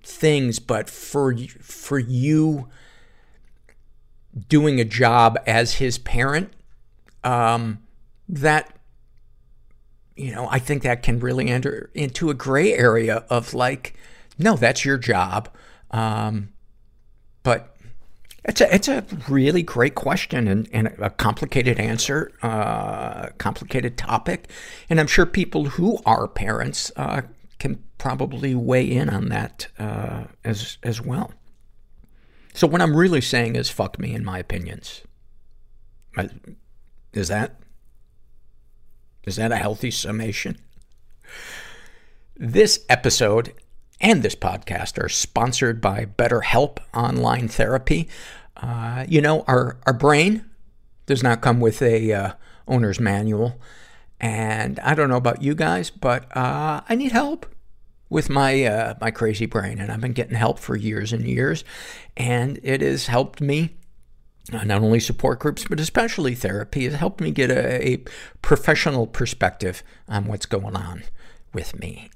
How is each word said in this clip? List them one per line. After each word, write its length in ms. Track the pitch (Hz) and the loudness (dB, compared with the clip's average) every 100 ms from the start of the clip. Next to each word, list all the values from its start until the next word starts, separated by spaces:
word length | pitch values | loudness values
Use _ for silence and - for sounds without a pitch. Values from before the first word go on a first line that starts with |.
things, 560 | - - 160 147 127 113 | -20 0 2 4 2 -2
but 300 | - 110 110 | -2 -4 -4
for 440 | - - 143 135 | -12 -6 0 0
y-, 160 | 120 - - | 0 -6 -16
for 400 | - - - 143 | -20 -14 -4 -4
you 720 | 117 127 139 156 156 147 123 - - - - - - - - - - - - - - - - 123 - | -2 0 2 4 4 0 -6 -16 -20 -20 -20 -20 -20 -20 -20 -20 -20 -20 -20 -20 -20 -20 -18 -12 2
doing 320 | 151 151 131 | 4 6 4
a 40 | 113 | 0
job 540 | 110 120 120 113 113 - | 4 6 8 6 6 2
as 280 | 113 120 - | 2 2 2
his 220 | 131 120 | 0 -2
parent, 540 | - 123 135 151 190 - - - - - _ - | 0 2 2 0 -2 -10 -20 -20 -20 -20 _ -6
um, 560 | 123 120 113 117 113 107 - - - - - | -2 2 4 2 0 -6 -12 -20 -20 -20 -10
that, 500 | 156 151 151 - - - - - - - - _ - - - - - _ - | 0 2 2 0 -12 -20 -20 -20 -20 -20 -20 _ -20 -20 -20 -20 -20 _ -12
you 120 | 131 | -10
know, 200 | 120 123 | -8 -2
I 80 | 131 | -2
think 240 | 123 143 | -2 -2
that 200 | 127 120 | 0 2
can 180 | - 117 | 2 2
really 260 | 123 127 143 | 0 0 0
enter 420 | 123 139 - - | 0 -2 -6 -8
into 360 | - 143 - 165 | -6 -6 -2 -2
a 40 | |
gray 400 | 135 135 135 202 | -2 0 4 4
area 500 | 135 120 113 110 113 - | 6 6 6 2 0 0
of, 240 | 120 117 | -2 -2
like, 420 | 120 123 139 - - - - - - | 0 0 -2 -10 -16 -18 -20 -14 0
no, 200 | 202 160 | 2 4
that's 260 | 117 - | 4 2
your 140 | 139 135 | 0 0
job. 500 | 120 98 90 98 - - - - - | 2 2 2 -2 -6 -14 -20 -20 -8
Um, 580 | 110 110 110 107 107 104 - - - - _ - - - - | -2 -2 -2 -2 -4 -8 -14 -20 -20 -20 _ -20 -20 -20 -4
but 340 | 127 113 - - - - - - - - | 0 0 -2 -20 -14 -14 -14 -18 -18 -12
it's 160 | - - | -2 4
a, 160 | - 196 | 6 6
it's 140 | 277 | 2
a 160 | 269 - 165 123 | -2 -4 -8 0
really 340 | 135 135 175 | 2 4 2
great 320 | 165 120 135 - | 0 2 2 2
question 540 | 135 180 - 127 110 | -2 -2 -2 0 2
and, 180 | 98 110 | 0 0
and 140 | 110 110 - | -2 -2 -2
a 100 | 104 | -6
complicated 720 | - 107 107 - 139 127 117 | 0 -2 0 0 2 2 2
answer, 540 | 110 113 - 143 170 - | 0 -2 -2 -2 -4 -6
uh, 880 | 120 110 107 110 101 101 - - - - | -4 -2 -2 -2 -4 -6 -8 -8 -12 -6
complicated 600 | - - - 131 123 - | -6 -6 -4 -4 -4 -4
topic. 520 | - 113 - - - - - - - | -2 -2 -2 -6 -8 -18 -18 -12 0
And 100 | 160 | 2
I'm 80 | 151 | 4
sure 180 | - 175 | 4 4
people 380 | 196 170 156 | 4 0 0
who 360 | 143 - 190 - - | -2 0 0 2 2
are 220 | 113 - | 2 2
parents, 640 | - 104 110 123 - - - | -2 -2 -2 -2 -4 -8 -6
uh, 240 | 135 139 131 - - - | -4 -4 -6 -12 -20 -6
can 240 | 139 131 - - | -4 -4 -10 -6
probably 560 | 135 131 - 127 139 | -4 -4 -4 -4 -2
weigh 380 | 127 123 127 131 | -2 2 2 2
in 180 | 123 143 | 0 0
on 200 | - 123 | -2 -2
that, 380 | 107 113 - - - | -4 -6 -10 -14 -10
uh, 460 | 107 107 - 110 113 - | -8 -6 -6 -8 -12 -10
as, 340 | 117 107 117 - | -6 -6 -6 -10
as 160 | 117 113 | -6 -6
well. 320 | 123 131 - - - - - - - - - - - - - | -4 -4 -6 -10 -20 -20 -20 -20 -20 -20 -20 -20 -20 -20 -10
So 140 | - 160 | 2 2
what 140 | 170 | 4
I'm 140 | 170 151 | 4 4
really 240 | 185 156 | 4 4
saying 380 | 120 123 117 123 | 2 0 0 -2
is, 120 | 117 | -4
fuck 300 | - 95 - | -4 -6 -4
me 140 | 117 | -6
and 120 | 113 107 | -6 -6
my 140 | 92 | -6
opinions. 640 | 90 90 85 - - - - - - - - - - - - - - - | -6 -6 -6 -12 -16 -18 -20 -20 -20 -20 -20 -20 -20 -20 -20 -20 -12 -8
I, 140 | 95 - - - - - - - - | -8 -8 -20 -20 -20 -20 -20 -20 -12
is 160 | 104 87 | -6 -4
that, 320 | 104 - - - - - - - - - - - - - - - - - - - | -2 -4 -8 -20 -20 -20 -20 -20 -20 -20 -20 -20 -20 -20 -20 -20 -20 -20 -14 -8
is 100 | 95 | -4
that 160 | 113 | -2
a 60 | 113 | -2
healthy 340 | 104 107 120 | -2 -4 -6
summation? 640 | - - 107 110 101 185 - - - - - - - - - - - - - - - - - - - | -6 -6 -6 -4 -6 -6 -10 -14 -20 -20 -20 -20 -20 -20 -18 -16 -16 -16 -18 -20 -20 -20 -20 -20 -10
This 480 | 117 165 214 - - | 0 6 6 4 2
episode 640 | 123 123 - 107 110 120 - - - - - | 2 4 4 4 4 2 -6 -20 -20 -20 0
and 240 | 196 185 | 4 4
this 120 | 101 - | 2 -2
podcast 680 | 90 92 - - - - | -4 -4 -6 -6 -6 -4
are 60 | - | -2
sponsored 720 | - - 113 123 - 123 113 | -2 -2 0 0 2 0 2
by 240 | 104 101 104 | 0 -2 -4
BetterHelp 720 | - 120 117 - 120 143 - - | 0 2 2 4 4 4 -2 -8
Online 560 | 117 120 123 120 120 117 | -2 0 2 2 0 0
Therapy. 580 | - 110 131 - 156 160 - - - - - | 0 2 2 2 0 0 -10 -18 -18 -20 -10
Uh, 500 | 120 120 117 123 131 | -6 -4 -4 -6 2
you 140 | 156 | 4
know, 240 | 147 156 - | 4 2 4
our, 300 | 127 127 - - | 2 2 -2 0
our 80 | |
brain 520 | 123 147 147 180 220 - - - - - - - | 4 6 6 6 2 -4 -16 -20 -20 -20 -10 -2
does 140 | 135 | 2
not 200 | 127 113 | 2 4
come 180 | 127 120 | 4 4
with 220 | 117 - | 4 4
a, 320 | 123 113 110 | 4 4 2
uh, 180 | 101 98 - - - - | 0 -2 -8 -18 -14 -2
owner's 320 | 123 107 95 | 0 2 0
manual. 580 | 107 98 110 104 120 123 - - - - - - | 0 0 0 0 -2 -4 -14 -20 -20 -20 -20 -6
And 580 | 113 110 110 110 123 - | -4 -2 -2 -2 -4 -4
I 160 | - 156 | 0 2
don't 140 | 143 | 2
know 80 | 127 | 2
about 240 | 123 - | 0 0
you 140 | 139 156 | -2 0
guys, 340 | 160 180 170 | 0 0 -4
but, 360 | - 127 123 - 127 | -4 0 0 -2 -4
uh, 440 | 127 143 156 151 - | -2 -2 -4 -4 -2
I 80 | 233 | -2
need 160 | 277 | 2
help 360 | 233 285 330 - - - - - - - | 0 0 -4 -10 -16 -18 -20 -20 -20 -4
with 220 | 160 - | -2 0
my, 340 | 139 135 135 | 2 2 2
uh, 300 | 123 107 113 110 | 2 0 -2 -4
my 80 | 113 | -4
crazy 380 | - 113 104 113 | -2 -2 0 -2
brain. 320 | 110 101 110 | -2 -4 -6
And 120 | 101 | -6
I've 80 | 107 | -4
been 140 | 123 | -4
getting 220 | 120 - 120 | -4 -2 0
help 240 | 117 - | 0 -2
for 160 | - 113 | -4 -4
years 360 | 107 110 110 | -4 -4 -4
and 120 | 117 | -4
years. 400 | 120 123 135 156 - - - - - - | -2 0 0 -2 -8 -18 -18 -18 -14 -6
And 440 | 123 120 127 139 | -2 0 0 -4
it 200 | - 131 | -2 0
has 260 | 139 135 - | 0 0 0
helped 340 | 120 135 - | 0 0 -2
me, 340 | 139 147 165 - - - - - - _ - | -2 0 -2 -6 -18 -20 -20 -20 -20 _ -12
uh, 100 | 110 | -6
not 200 | 107 101 | 0 2
only 160 | 110 113 | 4 2
support 400 | - - 131 131 | 0 0 0 0
groups, 260 | 147 - - | -2 -4 -4
but 120 | 156 | -4
especially 560 | 160 247 226 - 139 123 | -2 0 0 0 -2 -2
therapy, 500 | 196 104 - 139 123 | -4 -4 -4 -4 -2
has 80 | |
helped 260 | 147 185 - | -2 -2 -2
me 120 | 160 | -2
get 180 | - 127 | 0 2
a, 400 | 127 123 127 139 | 2 0 0 0
a 100 | 123 - - - - | -2 -4 -18 -20 -4
professional 640 | - 147 - 151 160 131 113 | 4 4 6 2 2 0 0
perspective 720 | - 120 - 92 - 92 90 - - - | -2 -2 0 -2 -2 -6 -6 -14 -20 -6
on 180 | 104 107 | -4 -4
what's 200 | 104 - | -6 -4
going 300 | 101 98 92 | -4 -4 -8
on 280 | 85 87 - - - - - | -8 -10 -8 -10 -12 -20 -12
with 280 | - - 90 | -8 -8 -8
me. 300 | 87 85 - | -10 -12 -18